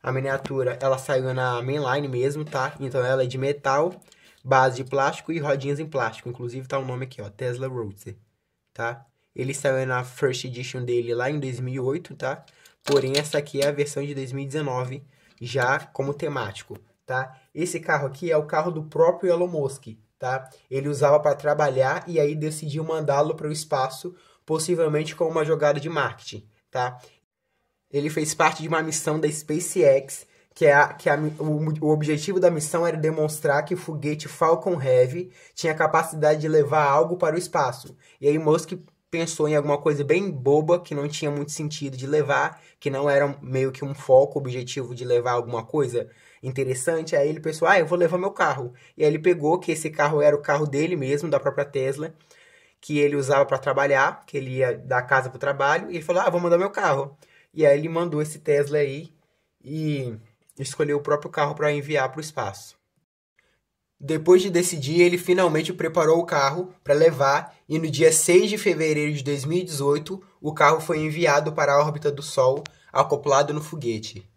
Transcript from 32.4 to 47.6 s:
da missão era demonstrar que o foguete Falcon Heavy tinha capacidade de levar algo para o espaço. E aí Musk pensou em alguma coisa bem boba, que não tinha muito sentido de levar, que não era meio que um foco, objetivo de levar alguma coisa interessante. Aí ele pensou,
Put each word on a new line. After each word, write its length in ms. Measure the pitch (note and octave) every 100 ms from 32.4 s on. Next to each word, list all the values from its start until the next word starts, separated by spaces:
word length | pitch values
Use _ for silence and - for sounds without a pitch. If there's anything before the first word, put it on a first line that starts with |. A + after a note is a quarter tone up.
da 100 | F3
missão 340 | D#3+ D3 E3+
era 120 | E3+ D#3+
demonstrar 680 | D3+ D#3 D3+ - D#3 C#3+
que 100 | D3+
o 40 | F3+
foguete 480 | - D#3 C#3+ D3+ -
Falcon 540 | - E3 E3 G3+ E3+
Heavy 500 | C3 B2+ - D#3 F3+ - -
tinha 200 | - E3
capacidade 640 | D#3 D#3 D#3+ D#3+ D#3 D3+ D#3
de 80 | D#3
levar 360 | D#3 C#3 D#3
algo 320 | D3 C#3+ E3+ F3+
para 200 | E3 E3
o 20 |
espaço. 580 | F3 E3 C3+ B2 D3+ C3+ _ _
E 60 | C#3
aí 100 | D#3
Musk 360 | D#3 E3 D#3+ F3+ - _ _
pensou 360 | E3+ E3 - D3+
em 60 |
alguma 240 | D3+ C#3+ C#3+
coisa 240 | D#3+ D3+
bem 260 | C#3 E3 G3
boba, 520 | D3 B2+ D3 D#3 F3
que 120 | F3
não 140 | C#3+ D3
tinha 240 | D3+ D3+
muito 220 | C#3+ C#3+
sentido 440 | - D3+ - C#3+ B2+
de 80 |
levar, 560 | C3+ D3+ C3+ C3+ D3 - _ _
que 100 | C#3+
não 180 | C3+ C#3+
era 300 | C#3 C#3+ C#3
meio 300 | B2+ C3 C3+
que 140 | C3
um 100 | C#3+
foco, 460 | C#3+ - C3 C3+ D3
objetivo 520 | C3 B2+ B2 - A#2+
de 120 | B2
levar 280 | B2 A#2+ A#2+
alguma 320 | B2 A2+ A#2
coisa 460 | A2+ D#3 C3+ A#2 A2 _ _ _
interessante. 720 | C3 B2+ C3 B2+ - E3 D#3+
Aí 140 | D#3 C#3+
ele 100 | D#3
pensou, 300 | D#3 D#3